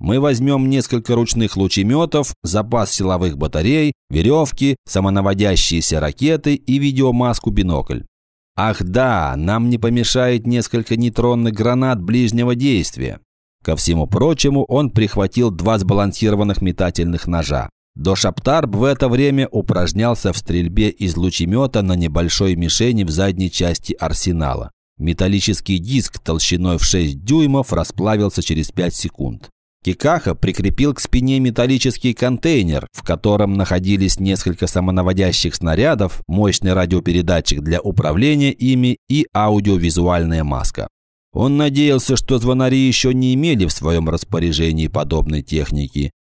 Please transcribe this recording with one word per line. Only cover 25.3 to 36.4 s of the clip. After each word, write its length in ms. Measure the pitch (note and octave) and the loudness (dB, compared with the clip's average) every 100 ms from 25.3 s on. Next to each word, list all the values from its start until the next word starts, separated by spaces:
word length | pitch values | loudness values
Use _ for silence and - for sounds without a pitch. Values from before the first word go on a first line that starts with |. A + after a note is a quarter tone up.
| G2+ A2 F#2+ - F#2 | 0 0 -2 -2 -4
диск 400 | G2 C3+ - - | 0 -2 -2 -6
толщиной 580 | - E2 - F2 F2+ D#2+ | -4 -2 -2 0 0 0
в 60 | |
шесть 400 | - F#2 D#2 C#2 | 0 0 0 -4
дюймов 480 | G2+ D#3+ D3 C#3 - | 0 2 4 2 0
расплавился 680 | E2+ - - G2+ G#2+ G2+ - | -2 -4 -2 0 0 0 -2
через 280 | - D#2+ D2 | -2 -2 -4
пять 240 | - F2 | -2 -2
секунд. 560 | - D#2 - C2 A1+ - _ _ _ | -2 -4 -6 -8 -8 -16 _ _ _
Кикаха 500 | - F#2 C#3+ E3+ G2 | -6 0 0 0 -2
прикрепил 580 | - F#2+ - F#2+ - D3 | -2 -2 0 0 2 0
к 80 | C3 | 0
спине 380 | - B2 C3 C3+ | 0 2 2 2
металлический 760 | B2+ A2+ B2+ B2+ C3 - B2+ | 0 0 2 2 0 0 -2
контейнер, 720 | - B2 A#2+ E3 C#3 E2+ C#2 - | 0 0 0 2 2 2 -2 -4
в 120 | - | -10
котором 500 | - E2 G#2 G#2 G2+ | -4 0 2 2 2
находились 640 | G2 F#2 F#2 F#2 G2 F#2+ - | 0 0 0 2 2 2 0
несколько 480 | F#2+ F#2+ F#2+ E2+ F2 | 0 0 -2 -2 -2
самонаводящих 880 | F#2 F#2 F2+ F2+ F#2 F#2 - E2 | 0 0 0 0 2 0 0 -2
снарядов, 680 | - E2 D#2+ D3+ A#2 F#2+ - - | -2 -2 2 2 2 -2 -4 -4
мощный 480 | F#2 | 0